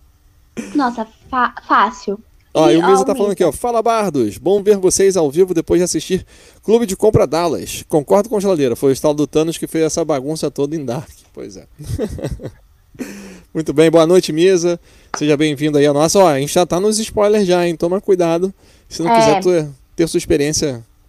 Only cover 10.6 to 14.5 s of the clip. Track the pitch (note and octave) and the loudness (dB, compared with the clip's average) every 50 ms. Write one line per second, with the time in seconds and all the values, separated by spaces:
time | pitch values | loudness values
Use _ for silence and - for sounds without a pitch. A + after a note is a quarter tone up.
10.6 | C#3+ C#3+ D#3 E3 C#3 B2 A#2 D#3+ A#2+ - - _ _ _ - - B2 A2 - F#2 | -6 -4 -6 -8 -6 -6 -8 -8 -10 -14 -20 _ _ _ -18 -18 -16 -16 -18 -20
11.6 | - - _ - D3+ - - - A3+ G3+ - - - C#3+ - - B3+ - - - | -20 -20 _ -18 -12 -8 -6 -6 -6 -6 -6 -8 -8 -8 -10 -10 -12 -14 -16 -18
12.6 | _ _ _ _ _ _ - - B3+ - G3 G3+ G3 F#3+ F#3 - - _ - D#3+ | _ _ _ _ _ _ -16 -16 -14 -14 -14 -18 -18 -20 -20 -20 -18 _ -8 -8
13.6 | D#3+ - C#3 D3 D#3+ E3 D#3 E3 D#3+ D#3+ F3+ F#3 - - D3+ D#3 F3 F#3+ | -6 -2 2 4 4 6 6 6 6 6 4 4 2 2 0 0 2 2